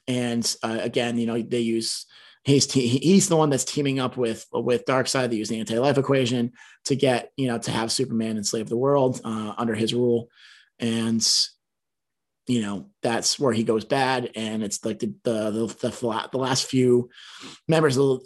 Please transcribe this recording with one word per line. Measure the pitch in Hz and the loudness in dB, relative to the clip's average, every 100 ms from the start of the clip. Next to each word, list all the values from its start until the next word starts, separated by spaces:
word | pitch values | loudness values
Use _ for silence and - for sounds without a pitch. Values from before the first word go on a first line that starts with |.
| - | -6
And, | 123 120 117 110 - | -4 -2 -2 -2 -4
uh, | 113 110 | -4 -4
again, | 107 127 120 120 | -4 -2 -2 -2
you | 117 | -2
know, | 117 | -2
they | 98 123 | -2 -2
use, | 113 113 113 - - - - _ | 0 -2 -2 -6 -12 -20 -20 _
he's | - 139 - | 2 4 4
te-, | 131 120 | 2 2
he's | 135 156 196 - | 2 6 6 6
the | 160 | 4
one | 151 | 4
that's | 131 | 2
teaming | - - 139 135 | 0 -2 0 0
up | 127 127 | -2 -2
with, | 117 110 - | -2 -4 -6
with | - 120 120 | -4 0 0
Darkseid. | - 131 127 135 123 | 2 0 0 0 0
They | 110 | -2
use | 107 | -4
the | 113 | -4
anti-life | 110 113 139 139 | -2 0 2 2
equation | 131 135 120 123 120 - - - | 2 2 2 2 -2 -4 -20 -10
to | - | -4
get, | 131 135 120 - - | 0 2 2 -2 -4
you | 131 | -2
know, | 117 | -2
to | 117 | -4
have | 113 113 | -4 -2
Superman | - 117 113 110 107 | -2 -2 -2 -2 -4
enslave | 104 117 104 | -4 -4 -4
the | 113 | -2
world, | 135 143 131 127 | 2 4 2 0
uh, | 117 110 107 107 | -6 -8 -8 -4
under | 117 | -4
his | 107 110 | -2 -2
rule. | 120 123 117 117 _ - - _ - | 0 2 0 -2 _ -20 -20 _ -6
And, | 117 113 113 113 - - - _ _ _ _ _ _ _ _ _ - | -4 -2 0 0 0 0 -2 _ _ _ _ _ _ _ _ _ -4
you | 120 | -4
know, | 101 98 - _ | -2 -6 -10 _
that's | 123 113 - - | -4 -2 -2 0
where | 135 | 0
he | 110 | 0
goes | 113 110 | 0 0
bad. | 104 175 165 127 120 110 | 0 0 0 0 -4 -6
And | 110 110 | -6 -4
it's | 104 - | -6 -6
like | 113 104 | -6 -4
the, | 113 98 | -6 -4
the, | - 110 107 | -4 -2 -2
the, | 107 110 - | -2 -4 -4
the | 123 | -6
fla-, | - 120 110 - | -4 -4 -4 -4
the | 131 | -4
last | 131 131 - | -2 -2 0
few | 131 127 123 123 - - - - - - | 2 4 4 2 -8 -20 -20 -20 -10 0
members | 160 156 127 | 4 4 4
of, | 139 127 | 2 2